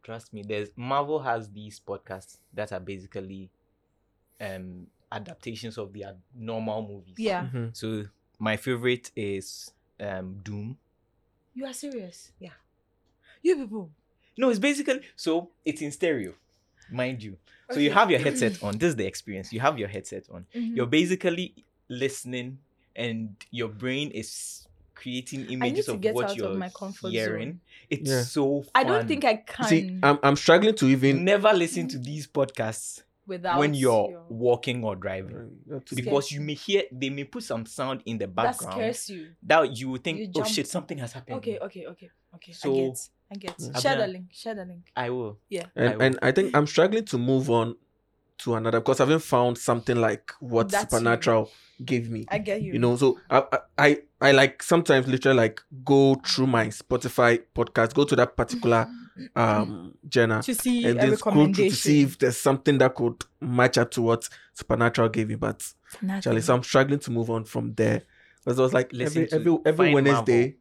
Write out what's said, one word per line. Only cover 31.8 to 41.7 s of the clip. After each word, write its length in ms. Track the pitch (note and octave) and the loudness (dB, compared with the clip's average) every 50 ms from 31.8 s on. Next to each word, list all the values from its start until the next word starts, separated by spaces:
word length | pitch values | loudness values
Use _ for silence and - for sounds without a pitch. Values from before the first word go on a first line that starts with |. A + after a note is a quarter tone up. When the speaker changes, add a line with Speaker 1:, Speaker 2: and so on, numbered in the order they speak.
| E3+ C4 | -6 -6
Speaker 1:
to 100 | - C3+ | -6 -8
these 280 | A#2+ C3 D3 D3+ C#3+ | -10 -10 -10 -10 -12
podcasts 760 | - _ D3 C3+ - - - A#2 A2 A2+ - - - - - _ _ _ _ _ | -8 _ -2 -2 -2 -2 -6 -6 -6 -6 -8 -12 -12 -14 -16 _ _ _ _ _
Speaker 2:
Without 320 | - F#3+ F3 F3 F3+ F3 F3 | -12 -12 -8 -4 -2 0 2
Speaker 1:
when 140 | - D3+ D3 | 2 2 2
you're 380 | C#3 C3 B2+ A#2 A2 G2+ - | 2 2 4 4 4 2 0
Speaker 2:
your 140 | - - - - | -4 -10 -14 -14
Speaker 1:
walking 560 | A#2 A2+ A#2+ B2 A#2+ A#2+ - C3 A#2+ B2 A2+ | -8 0 2 2 2 2 0 -6 -4 -4 -4
or 100 | A2 G2 | -4 -6
driving. 400 | F#2 F#2 G2 F#2+ F#2+ F#2+ - A#2 | -6 -6 -8 -8 -8 -8 -10 -14
Speaker 3:
Uh, 80 | A2 A#2 A2 - G#2 _ | -14 -16 -16 -20 -20 _
you 80 | - - | -14 -14
have 100 | - - | -14 -12
to 80 | - - | -8 -8
Speaker 2:
Scares 100 | - B2 | -6 -4
Speaker 1:
Because 280 | G#3 C#3+ C#3 C#3 - D3 | 0 0 0 0 -2 -8
you 80 | C#3+ | -8
Speaker 2:
you. 60 | D3 | -8
Speaker 1:
may 80 | D3+ D3+ | -8 -8
hear, 280 | C#3+ - - G3 G3 - - B2+ | -10 -4 0 0 0 0 -2 -8
they 160 | B2+ C3+ C3+ | -6 -6 -6
may 140 | C#3 C#3 C#3+ | -6 -8 -10
put 200 | C#3 - B3 A3+ | -10 -12 -14 -8
some 200 | - B2+ A2+ A2+ | -6 -6 -8 -8
sound 360 | A2 - - C3+ C3 C3+ A#2 - | -10 -8 -8 -6 -6 -6 -8 -8
in 140 | - A#2 G#2+ | -8 -6 -6
the 80 | G2+ | -6
Speaker 2:
That 80 | F#2+ F2+ | -6 -2
Speaker 1:
background 400 | G2 A2+ - B3+ - - A#2+ F#2+ | -2 0 0 -2 -4 -8 -8 -6
Speaker 2:
scares 340 | - A3 A3+ A#3+ - - - | -4 -4 -4 -4 -6 -10 -12
you. 180 | G3+ F3+ D#3 D#3+ - _ - | -12 -14 -14 -16 -20 _ 0
Speaker 1:
that 320 | E3+ D3+ E3 D#3 B2+ C3+ | 4 4 4 4 2 -2
you 120 | A2+ C3 C3 | -6 -8 -6
would 140 | C3 B2+ _ | -8 -6 _
think, 140 | E3+ D#3+ G3+ | -6 -6 -6
Speaker 2:
You 80 | A3 G3 | -8 -6
Speaker 1:
"Oh 40 | F3 - | -4 -4
Speaker 2:
jump. 60 | G#3+ G#3+ | -2 -2
Speaker 1:
shit, 200 | A3 - C#3 - | -2 -2 -4 -4
something 300 | - F3+ - - E3 C#3+ | -6 -8 -6 -6 -10 -10
has 140 | B2+ A#2 - | -10 -10 -12
happened." 240 | C3 B2 - B3 C4 | -14 -14 -12 -12 -8
Speaker 2:
Okay, 200 | B3 A#3 G#3 - | -8 -8 -8 -8
okay, 280 | - D4+ | -10 -12